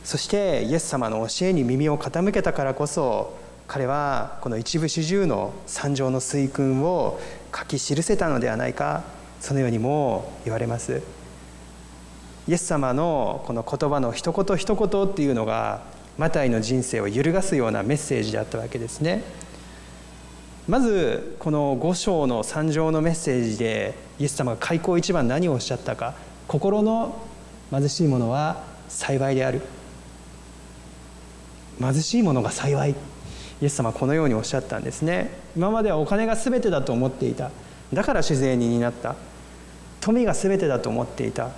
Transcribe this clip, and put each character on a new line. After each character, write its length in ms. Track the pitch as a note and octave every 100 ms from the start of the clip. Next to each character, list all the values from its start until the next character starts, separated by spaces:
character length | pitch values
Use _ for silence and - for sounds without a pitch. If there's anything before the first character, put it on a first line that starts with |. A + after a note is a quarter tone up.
そ 140 | - D3+
し 80 | -
て 380 | G3+ G3 C3+
イ 100 | A2
エ 60 | D#3+
ス 80 | -
様 220 | C#3 A2+
の 160 | A2 A2+
教 180 | - F3+
え 80 |
に 100 | F3+
耳 240 | B2 C3 D3+
を 100 | D3
傾 340 | - E3 F#3+
け 100 | G3+
た 120 | F3+
か 100 | -
ら 100 | C#3
こ 140 | C3+ D3
そ、 500 | - C3+ G#2 G2 - - - -
彼 180 | C#3+ B2+
は 540 | C#3+ C#3+ B2+ G#2+ -
こ 80 | B2+
の 80 | A2+
一 220 | A#2 E3
部 100 | D#3
始 160 | E3 D#3
終 220 | G3 F#3
の 260 | G#2 G2 G2+ -
三 260 | - C#3+
条 160 | C#3 C3
の 100 | C3
水 300 | - C#3+ C3+
訓 340 | C3+ C3+ C3
を 360 | D#3 F3 A2 - - - - -
書 100 | -
き 140 | C#3+
記 220 | - C#3+
せ 160 | E3+ G3+
た 100 | E3+
の 120 | C3
で 100 | A#2
は 80 | A2
な 100 | B2+
い 60 |
か、 300 | B2 C#3+ D3+ - - - -
そ 140 | -
の 60 | C#3
よ 80 | B2+
う 20 |
に 80 | A2+
も 540 | A#2+ D3+ C3+ G2+ - -
言 100 | A#2
わ 60 | A2+
れ 60 | A#2
ま 140 | A#2
す。 240 | - C3 - - - - - - - - - - - - - - -
イ 60 |
エ 40 | E3+
ス 80 | -
様 280 | D#3 C3
の 500 | B2+ E3+ D3 G#2 - -
こ 80 |
の 100 | A#2
言 260 | A2 - D3
葉 100 | D3
の 120 | A#2+
一 200 | A#2 F3
言 260 | E3+ G3 F#3+
一 180 | - G#3
言 280 | G#3 G3+
っ 100 | G3
て 80 | G3
い 80 | C#3+
う 60 | A#2+
の 100 | A2
が、 360 | A2 A2 G#2 - - - -
マ 140 | D#3+
タ 140 | D#3+ C3
イ 40 |
の 120 | A2+
人 200 | G#2+ B2+
生 160 | A#2+ A#2
を 80 | G2+
揺 160 | G#2+
る 80 | D#3
が 100 | F#3
す 140 | F#3+ C#3+
よ 120 | A2+
う 40 |
な 120 | A2
メ 120 | G#2 D3
ッ 20 |
セ 220 | - B2+
ー 40 |
ジ 100 | G#2+
で 60 | A2
あ 20 |
っ 40 | A2
た 120 | A#2
わ 100 | A#2
け 120 | A#2
で 80 | A#2
す 140 | -
ね。 220 | D#3 G3 - - - - - - - - - - - - - - -
ま 120 | A#3
ず 580 | A#3+ G3+ C#3 A2+ - -
こ 120 | E3
の 260 | D3+ C#3+ C3
五 140 | D#3+
章 340 | F3 - E3+ C#3
の 160 | A#2
三 280 | G#2 D#3 D#3+
条 200 | D3+ D#3+
の 100 | D#3
メ 100 | D#3+
ッ 40 | E3
セ 240 | - B2+
ー 40 |
ジ 140 | A#2 G#2+
で、 360 | A2+ G#2+ G2+ - - -
イ 60 | C#3+
エ 20 |
ス 80 | -
様 180 | B2+
が 40 | A2+
開 200 | - E3
口 180 | - F3
一 160 | -
番 140 | F3 A#2
何 200 | C3+ F3+
を 60 |
お 40 | B2+
っ 20 |
し 120 | -
ゃ 40 | B2
っ 20 |
た 180 | - A#2
か、 200 | A2+ - - - -
「心 340 | D3 G3 G#3
の 340 | G#3+ A3+ A3+ - - - - - -
貧 160 | C#3 C#3+
し 160 | -
い 40 | D#3+
者 220 | B2+ A#2
は 340 | C3 D3+ - - - -
幸 420 | - - C3+ C3+
い 40 | C3
で 100 | C3
あ 60 |
る」。 100 | B2+ - - - - - - - - - - - - - - - - - - - - - -
貧 200 | B2+ C3+
し 180 | D#3 A#3+
い 40 |
者 180 | G#3 C3
が 100 | G#2
幸 340 | - C#3+ C#3 C#3+
い。 60 |
イ 40 | C#3 - - - - - - C#3+
エ 40 |
ス 60 | -
様 120 | A#2
は 40 |
こ 120 | - C3
の 80 |
よ 120 | D#3 D3+
う 20 |
に 60 |
お 80 | A2
っ 20 |
し 100 | A2 C3+
ゃ 40 |
っ 40 |
た 140 | - G#2+
ん 60 |
で 80 | -
す 100 | -
ね。 300 | D#3 F3+ - - - E3+
今 160 | F#3
ま 120 | A3+
で 80 | G#3+
は 60 | D#3
お 80 | D3+
金 200 | G3+ A3+
が 100 | A3
全 260 | C4 B3
て 80 | A3
だ 120 | D#3
と 120 | C3
思 140 | A#2+ C3
っ 40 |
て 160 | - B2
い 60 |
た。 180 | A#2+ C3 - - - -
だ 100 | D3
か 100 | -
ら 100 | G#3
酒 120 | D#3 C#3+
税 200 | C3+ B2+
人 140 | A#2
に 100 | A#2
な 120 | A#2+
っ 20 |
た。 220 | A#2 A#2 C3 - - - - - - - -
富 260 | - A#3 A3
が 80 |
全 240 | - G3 G3
て 100 | E3
だ 120 | B2+
と 100 | B2+
思 140 | A2+
っ 20 | A#2+
て 220 | - A#2
い 40 |
た。 180 | A2+ A#2+